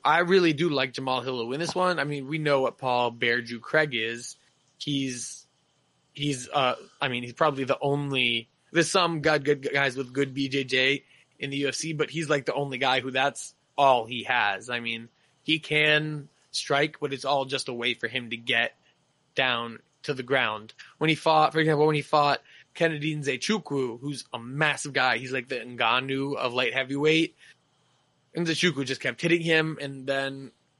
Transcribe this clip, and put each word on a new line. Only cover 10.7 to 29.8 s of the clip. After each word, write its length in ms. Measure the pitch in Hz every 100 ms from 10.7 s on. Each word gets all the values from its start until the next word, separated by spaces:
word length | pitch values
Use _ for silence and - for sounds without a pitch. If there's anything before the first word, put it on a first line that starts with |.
| 131 131 143 - _ _ _
in 120 | 139
the 80 | 139
U 100 | 139
F 80 | -
C, 160 | 160
but 180 | 156 151
he's, 180 | 156 151
like, 160 | 147
the 100 | 131
only 240 | 135 143 131
guy 220 | 135 131
who 100 | 131
that's 440 | 127 139 - - - _ -
all 260 | 139 127
he 200 | 113 123
has. 440 | 107 123 104 98 120
I 120 | 120
mean, 280 | 117 113 117 _ _ _
he 160 | - 156
can 680 | - 151 151 151 156 151 139 _ _
strike, 480 | - - 143 156 -
but 120 | 143
it's 120 | 135
all 200 | 135 139
just 240 | 135 135 -
a 60 |
way 200 | 120 120
for 140 | 117 113
him 220 | 127 117
to 60 | 117
get 400 | 117 117 117 - _ _ _ _ _
down 440 | - 131 120 117 113 _ _
to 80 | -
the 100 | 131
ground. 520 | 127 135 117 107 110 - - -
When 100 | 156
he 80 | 151
fought, 360 | 165 156 156
for 80 | 160
example, 260 | 156 147 151
when 100 | 151
he 60 |
fought 380 | 131 151 147 139 - - -
Kennedy 420 | - 165 151 151 151
Nzechukwu, 840 | 139 131 - 185 - 143 127 117
who's 240 | 139 131 -
a 60 | 123
massive 540 | 117 139 156 143 147
guy, 260 | 135 127 117
he's 140 | 127
like 160 | 131 127
the 80 | 127
Ngannou 800 | 117 123 117 123 135 135 139 139
of 160 | 123
light 220 | 123 123
heavyweight. 640 | 127 131 139 151 160 165 - - - _ _ _ _ _ _ _ 165
Nzechukwu 480 | 170 156 180 135
just 160 | 131 135
kept 200 | 135 120
hitting 200 | 170 170
him, 380 | 165 160 156 151